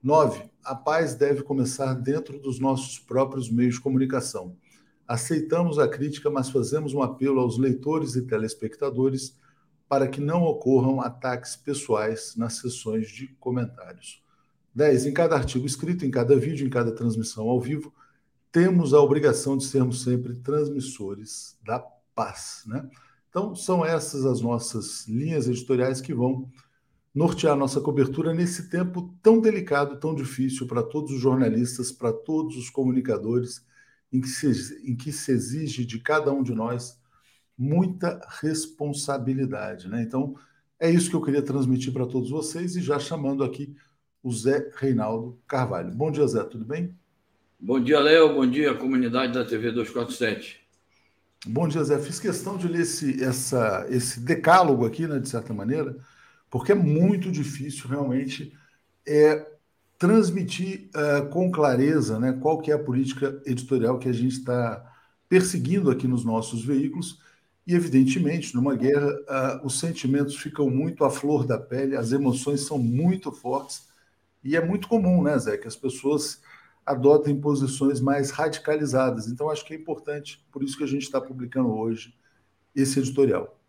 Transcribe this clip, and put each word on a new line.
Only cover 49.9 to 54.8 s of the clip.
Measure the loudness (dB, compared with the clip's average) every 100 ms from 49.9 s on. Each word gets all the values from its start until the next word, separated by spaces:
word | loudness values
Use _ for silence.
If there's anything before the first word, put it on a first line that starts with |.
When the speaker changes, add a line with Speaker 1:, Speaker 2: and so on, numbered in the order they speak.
| -4 -6
Speaker 2:
sete. | -2 -2 -2 -8 -20 _ _ _ _ _ _ _ _ -6
Speaker 1:
Bom | -2 0
dia, | 0
Zé. | 2 0
Fiz | 0 -6
questão | -4 -4 -6 -4
de | -2
ler | 0
esse, | -2 -2 -2 0
essa, | -2 -2 -2 2 2 0 0
esse | -2 -2 -6
decálogo | -2 2 6 6 6 4